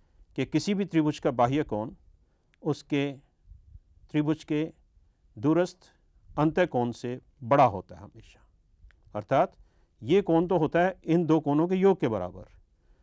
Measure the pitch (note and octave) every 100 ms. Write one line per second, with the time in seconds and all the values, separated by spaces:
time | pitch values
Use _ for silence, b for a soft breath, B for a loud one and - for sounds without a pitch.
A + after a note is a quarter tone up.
0 | _ _ - - C3 D3+ G3 G3+ G3 E3
1 | D3+ C#3+ D#3 B2 A#2+ C#3+ C#3+ G#2 A2+ -
2 | _ _ _ _ _ _ E3 C#3+ - C#3+
3 | C#3+ C#3 _ _ _ - - - _ _
4 | - D3+ D3+ D#3 - D3+ D#3+ - _ _
5 | _ _ _ - C3+ D#3+ F3+ - _ _
6 | _ _ _ - D#3+ D#3 F3+ B2+ A#2+ A2+
7 | A#2+ B2+ _ _ A#2 C#3+ B2+ F#2+ - F2
8 | G2 A2+ - _ _ _ _ _ - _
9 | _ G#2 G#2 C3+ F#3 _ - _ _ _
10 | A2+ G3 F#3 E3 F3 F3+ D3+ E3 F#3 F3+
11 | - E3 D#3 D#3+ C#3+ D3 F3 F#3+ G3 F#3
12 | C#3 G#2 F2+ F#2 - - _ _ _ _